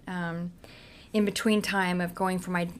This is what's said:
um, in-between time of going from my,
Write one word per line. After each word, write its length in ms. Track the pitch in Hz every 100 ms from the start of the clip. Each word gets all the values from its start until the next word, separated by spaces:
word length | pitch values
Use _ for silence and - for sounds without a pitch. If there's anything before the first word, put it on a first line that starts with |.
| -
um, 440 | 180 170 170 175 175 - - - - -
in-between 500 | 214 202 190 226 208
time 360 | 208 202 180 180
of 140 | 175
going 240 | 175 190 185
from 160 | 180
my, 140 | 175 175